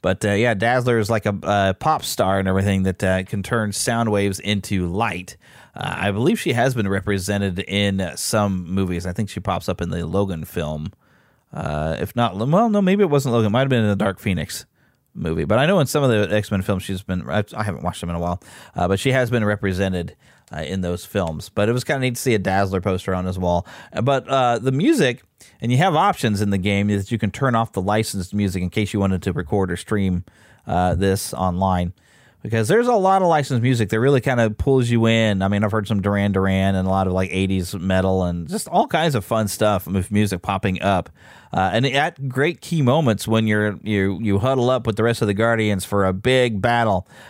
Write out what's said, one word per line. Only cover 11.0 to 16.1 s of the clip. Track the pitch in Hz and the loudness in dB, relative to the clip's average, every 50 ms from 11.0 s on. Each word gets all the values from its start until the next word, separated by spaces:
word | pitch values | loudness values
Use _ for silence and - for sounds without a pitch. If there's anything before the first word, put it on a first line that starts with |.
| _ _ _ _ _ _ _ _ _ _ - | _ _ _ _ _ _ _ _ _ _ -12
Uh, | - - - 76 76 78 80 80 - | -10 -8 -6 -4 -4 -4 -4 -4 -4
if | - 104 - | -6 -6 -2
not, | 117 120 110 90 | -2 -2 -2 -2
well, | 98 113 135 156 190 240 226 | -4 -2 0 2 2 2 2
no, | 208 208 | 2 2
maybe | 196 185 190 202 208 | 2 2 2 2 2
it | 170 | 2
wasn't | 143 143 131 139 117 | 2 0 2 2 2
Logan. | 117 110 | 2 2
It | 104 | 2
might | 101 127 | 2 2
have | 139 135 | 2 2
been | 131 117 110 | 2 2 2
in | 104 | 2
the | 101 | 2
Dark | 98 107 104 92 - | 2 0 -2 -2 -2
Phoenix | - 104 92 85 76 - - - - _ _ _ _ _ _ _ _ _ _ | -2 -2 -2 -2 -4 -6 -10 -14 -14 _ _ _ _ _ _ _ _ _ _
movie. | - - 82 80 82 76 | -6 -4 -2 -2 -2 0
But | 71 104 | 2 2
I | 120 143 | 2 4
know | 160 202 185 | 4 2 2
in | 143 | 2
some | - - 147 143 | 2 0 2 2
of | 131 | 4